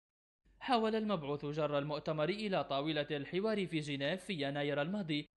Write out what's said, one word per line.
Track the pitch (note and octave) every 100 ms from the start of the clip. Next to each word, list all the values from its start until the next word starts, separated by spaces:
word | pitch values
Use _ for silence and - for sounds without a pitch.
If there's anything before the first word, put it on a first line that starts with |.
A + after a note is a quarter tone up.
| _ _ _ _ _ -
حاول | - A#3+ A3
المبعوث | A3 G#3+ F#3+ C#3 C#3+ D3
جر | D3+ D3 C#3+
المؤتمر | D3 D3+ E3+ D#3 D3+
إلى | G#3 G#3+ F3+
طاولة | C#3 C#3 D3+ D3+ D3
الحوار | D3 C#3 F3+ A3 G#3+ F3
في | D#3+
جنيف | D3 C#3 C#3 F#3+
في | - E3+
يناير | C#3 C#3+ C#3+ C#3+
الماضي، | D3+ G#3 E3 D3 D3